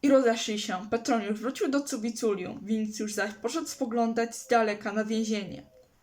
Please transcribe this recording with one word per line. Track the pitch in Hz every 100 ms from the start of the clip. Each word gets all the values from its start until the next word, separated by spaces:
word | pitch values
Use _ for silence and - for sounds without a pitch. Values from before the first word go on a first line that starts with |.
I | 285
rozeszli | 269 240 226 - 214
się. | - 185 208
Petroniusz | 277 226 233 202 214
wrócił | 214 277 370
do | 269
Cubiculium, | 277 262 220 220 226 196 180 -
Wincjusz | 196 220 214 - 214
zaś | 208 202
poszedł | - 233 311 320
spoglądać | - 247 233 233 233 233 -
z | -
daleka | 240 214 208 220
na | 202
więzienie. | 214 220 220 214 190 - - - - _